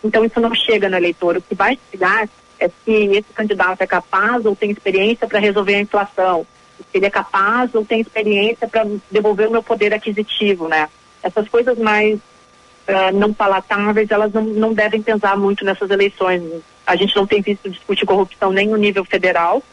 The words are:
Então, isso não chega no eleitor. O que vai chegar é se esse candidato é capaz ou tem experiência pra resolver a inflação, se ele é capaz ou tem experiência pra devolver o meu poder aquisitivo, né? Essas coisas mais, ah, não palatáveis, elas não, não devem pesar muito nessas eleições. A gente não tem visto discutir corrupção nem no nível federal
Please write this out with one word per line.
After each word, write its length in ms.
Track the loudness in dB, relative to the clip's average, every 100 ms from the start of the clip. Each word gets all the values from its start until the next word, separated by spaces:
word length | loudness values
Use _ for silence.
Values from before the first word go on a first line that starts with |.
Então, 200 | 0 2
isso 160 | 2 0
não 140 | 0
chega 340 | 0 0 0 0
no 100 | 0
eleitor. 400 | -2 0 -2 -2
O 40 |
que 140 | -4 -2
vai 240 | -2 -2 _
chegar 380 | -4 0 0 -2 _ _ -4
é 80 | -4
se 240 | -4 0
esse 420 | 2 2 0 -2
candidato 480 | -6 -2 0 0 0
é 60 | -2
capaz 580 | -2 -2 -2 0 0 0
ou 100 | 0
tem 140 | -2
experiência 580 | -2 -2 0 0 0 -2
pra 120 | 0
resolver 360 | 2 0 0 0
a 60 |
inflação, 640 | 0 -2 -2 0 0 0 -4 _ -20 -20
se 180 | -14 -4
ele 80 | -2
é 60 |
capaz 640 | -2 -2 0 0 0 0 -2
ou 100 | -2
tem 160 | -2
experiência 680 | -2 -2 0 0 0 -2 -2
pra 200 | -2 -2 -4 -2
devolver 360 | 0 0 2 2
o 40 |
meu 100 | 0
poder 320 | -2 0 0
aquisitivo, 760 | -2 -4 -4 -4 -2 0 0 0
né? 220 | -2 -2 _ _ _
Essas 260 | -4 -4 0
coisas 300 | 0 2 0
mais, 400 | 2 2 2 0 -6 -20 _ _ -20 -16 -2
ah, 240 | 0 2
não 200 | 2 0
palatáveis, 800 | 2 0 0 0 -2 0 0 2
elas 240 | 0 0
não, 100 | 0
não 300 | -2 0 0
devem 300 | 0 0 0
pesar 340 | 0 0 0 2
muito 260 | 0 0
nessas 280 | -2 -2 0
eleições. 500 | 2 0 0 -2 -2 -4 -12 -14 _
A 120 | -2 0
gente 200 | 2 2
não 120 | 2
tem 140 | 0
visto 280 | 0 -4 -6
discutir 380 | -12 -6 -4 0
corrupção 440 | 2 0 -2 -2
nem 160 | 0 0
no 80 | 2
nível 300 | 2 0 -2
federal 580 | 0 0 2 2 0 -2